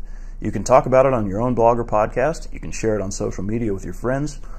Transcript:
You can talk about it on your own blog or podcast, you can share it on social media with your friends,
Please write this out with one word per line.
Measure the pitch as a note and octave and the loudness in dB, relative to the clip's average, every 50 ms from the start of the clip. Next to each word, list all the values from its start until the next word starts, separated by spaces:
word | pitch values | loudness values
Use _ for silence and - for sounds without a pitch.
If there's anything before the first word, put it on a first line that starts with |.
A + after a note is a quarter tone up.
| - - - - - - - - | -10 -10 -10 -10 -12 -12 -10 -6
You | - G#2+ | -6 -4
can | G2+ A2 F#2+ | -4 -2 2
talk | - B2 C#3 D3 | 6 6 6 6
about | C3 B2 C3 C3+ | 6 6 6 6
it | C#3 C3 | 6 4
on | A#2 G#2+ G2 | 2 0 0
your | F2+ G2+ | -2 0
own | A#2+ B2+ B2 | 0 0 2
blog | G#2+ A2+ A#2 A#2+ A#2 | 4 6 6 4 4
or | A#2+ | 0
podcast, | - - G#2+ G#2+ A2+ - B2+ A#2+ D3+ E3+ - - - - | 0 2 2 2 2 0 0 0 0 0 -4 -6 -8 -8
you | - | -8
can | - E2 | -8 -8
share | - - - A2 G#2+ | -6 -2 0 0 0
it | G#2 | 0
on | F#2+ G2 | -2 -4
social | G2+ - G#2+ G#2+ - - F#2 | -4 -4 -4 -4 -4 -4 -4
media | G2 G#2+ A#2 A#2+ G#2 G2 | -4 -2 -2 -2 -2 -4
with | G2 - | -4 -6
your | - - | -8 -8
friends, | - - A#2 B2+ C#3 D3 D3 D3 - - - - | -6 -4 -2 -2 -2 -2 -4 -6 -8 -10 -10 -10